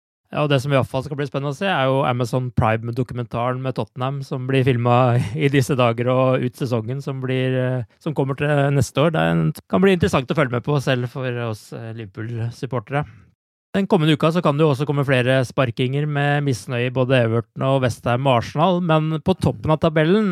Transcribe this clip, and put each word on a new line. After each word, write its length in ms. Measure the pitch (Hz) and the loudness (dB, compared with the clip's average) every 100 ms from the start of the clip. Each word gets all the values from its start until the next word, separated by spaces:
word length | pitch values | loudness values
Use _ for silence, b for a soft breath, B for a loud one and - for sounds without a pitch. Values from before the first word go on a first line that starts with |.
| _ _ _ | _ _ _
Ja, 120 | - | -4
og 60 | 151 | 0
det 80 | 135 | 0
som 80 | 139 | 2
i 40 | 135 | 0
hvert 80 | - | 0
fall 160 | 135 | -4
skal 160 | 135 143 | -6 -6
bli 80 | 147 | -6
spennende 240 | 143 143 | -6 -6
å 80 | 135 | -4
se, 80 | 196 | -4
er 220 | 156 131 | 0 0
jo 140 | 135 147 | 2 0
Amazon 460 | 123 120 131 127 | -2 -2 -2 -2
Prime-dokumentaren 1040 | - 110 113 117 127 123 123 117 117 123 127 | 0 0 0 -2 -6 -6 -6 -8 -4 -4 -4
med 100 | 131 | -6
Tottenham, 460 | 123 113 127 131 139 | -6 -8 -6 -6 -6
som 220 | 135 135 127 | -8 -8 0
blir 160 | 135 | 2
filmet 600 | 127 120 120 120 127 120 110 | 2 2 4 4 4 2 0
<laughs> 80 | |
i 160 | 151 139 | 0 2
disse 240 | 139 127 127 | 2 2 2
dager 360 | 120 117 123 | 2 0 0
og 300 | 127 131 131 127 | 2 2 0 -2
ut 80 | |
sesongen, 480 | - 127 120 110 139 | -4 -4 -2 -4 -8
som 160 | 143 135 | -8 -8
blir, 360 | 127 131 131 131 | -4 -2 -2 -2
eh, 300 | 127 127 113 b | -2 -4 -6 b
som 160 | 170 | -6
kommer 240 | 143 135 135 | -2 -2 -2
til 80 | 147 143 139 139 | 0 2 2 2
neste 260 | - 135 | 0 2
år. 80 | 165 156 | 2 2
Det 80 | |
er 80 | 165 | 2
en, 80 | 165 160 - - | 2 0 -2 -2
kan 140 | 190 | 2
bli 140 | 196 180 | 4 4
interessant 320 | 202 151 123 | 2 0 0
å 80 | 160 | 0
følge 140 | 127 | 0
med 120 | 120 - | -2 0
på, 100 | 147 139 | 0 0
selv 240 | 127 123 | 0 -2
for 160 | 139 127 120 117 | -6 -6 -4 -6
oss, 240 | 107 - | -8 -12
eh, 160 | 131 113 113 | -14 -12 -12
Liverpool-supportere. 1040 | 104 110 110 117 117 - 120 123 107 139 - B _ _ _ _ _ | -14 -10 -8 -6 -6 -8 -6 -6 -4 -4 -4 B _ _ _ _ _
Den 140 | 196 196 | -4 2
kommende 240 | 190 156 | 4 4
uka 160 | 151 160 | 4 2
så 80 | 170 160 | 2 2
kan 120 | 143 | 4
det 60 | 160 | 2
jo 40 | |
også 160 | 131 147 | 2 0
komme 180 | 143 135 | 0 2
flere 340 | 127 123 131 120 | 2 4 2 0
sparkinger 600 | - 123 - 127 139 151 | 0 -2 -2 -2 -2 -4
med 400 | 143 143 147 143 | -2 0 0 0
misnøye 460 | 120 - 120 127 | -2 -4 -4 -2
i 20 | |
både 260 | 131 123 131 | 0 2 2
Everton 420 | 113 117 - - 131 | 2 0 -4 -4 0
og 160 | 135 | 2
West 240 | 123 - 123 | 0 -2 -2
Ham 200 | 120 139 | 0 2
og 80 | 117 | 2
Arsenal, 360 | 104 143 185 180 | 0 0 0 0
men 380 | 175 156 156 156 | 2 0 0 -2
på 120 | - | -2
toppen 400 | 180 147 110 151 | 0 -2 -2 -2
av 80 | 156 | 0
tabellen, 500 | 165 156 156 214 202 | 2 2 2 2 2